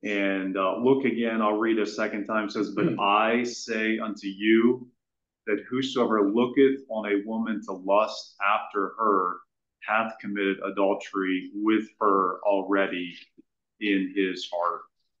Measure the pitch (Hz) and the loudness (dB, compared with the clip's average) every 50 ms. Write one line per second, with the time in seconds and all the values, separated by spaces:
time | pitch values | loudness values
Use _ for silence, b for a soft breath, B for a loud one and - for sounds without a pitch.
0 | - 104 104 101 98 98 98 95 95 95 95 98 95 95 95 107 120 127 135 135 | -6 -4 -4 -2 -2 -2 -2 -2 -2 -4 -2 0 0 0 0 0 2 2 2 4
1 | 135 - - 113 117 113 110 113 110 107 107 107 110 113 113 110 104 101 - 113 | 2 -2 -2 -2 -2 -2 -2 0 0 0 0 0 0 0 2 0 0 -2 -2 -4
2 | 110 104 - 107 101 104 113 110 107 101 - 113 104 95 - - 104 165 135 - | -4 -4 -4 -6 -6 -2 -2 -2 -2 -2 -4 -4 -4 -4 -2 0 0 0 0 0
3 | 101 101 101 107 107 113 117 120 123 120 117 - - - 113 107 107 110 110 110 | 0 2 4 4 4 4 2 0 0 -2 -6 -8 -8 -6 -4 -2 0 0 -2 -2
4 | 110 107 101 - - 101 98 98 101 110 113 113 117 120 127 127 - - _ _ | -4 -6 -8 -8 -8 -10 -8 -2 2 6 6 6 6 6 4 2 -4 -16 _ _
5 | _ _ _ _ _ _ _ _ _ - 104 98 - - 127 131 135 131 - 131 | _ _ _ _ _ _ _ _ _ -4 -4 -4 -4 -6 -4 -4 -4 -2 0 0
6 | 120 104 110 107 101 98 104 117 123 127 131 139 135 135 135 135 - _ 113 110 | 2 2 4 4 4 4 4 2 2 2 4 6 6 6 4 2 -6 _ -6 -6
7 | 107 104 101 101 101 107 113 113 113 110 107 101 - - 98 90 90 95 98 104 | -2 0 -2 -2 -2 -2 -4 -4 -2 -2 -4 -6 -6 -8 -10 -8 0 2 4 4
8 | 110 - - - - - - _ 101 98 104 117 - - - - 101 92 - - | 4 2 -2 -10 -14 -16 -12 _ 0 0 0 0 -2 -4 -4 -4 -4 -4 -2 -2
9 | 113 107 101 95 92 90 90 87 - _ _ _ _ _ _ _ - - 107 110 | 0 2 2 2 2 0 -4 -8 -12 _ _ _ _ _ _ _ -6 -2 0 0
10 | 113 110 - - - 101 101 101 101 98 98 95 - 98 98 101 98 95 101 - | 0 -2 -6 -10 -10 -8 -4 0 0 0 0 0 -4 -8 -2 2 2 2 2 0
11 | - - - 98 95 92 92 92 90 90 98 101 104 110 110 110 107 - _ _ | -4 -8 -4 -4 -2 0 -2 -2 -4 -6 -8 -2 0 2 2 2 0 -4 _ _
12 | 110 104 98 98 95 90 90 - - 104 101 98 95 92 101 98 98 95 90 90 | 2 2 4 4 2 0 -2 -2 0 0 0 0 0 0 0 0 0 0 -2 -6
13 | 90 87 87 - - _ _ _ - _ _ _ _ _ _ _ 107 104 101 98 | -8 -8 -12 -16 -20 _ _ _ -20 _ _ _ _ _ _ _ -2 0 0 0
14 | 95 90 - 101 95 92 90 90 - - - 87 87 85 85 85 - _ _ _ | 0 -2 0 0 0 0 0 -4 -8 -8 -4 -2 -2 -2 -2 -4 -10 _ _ _
15 | _ _ _ _ | _ _ _ _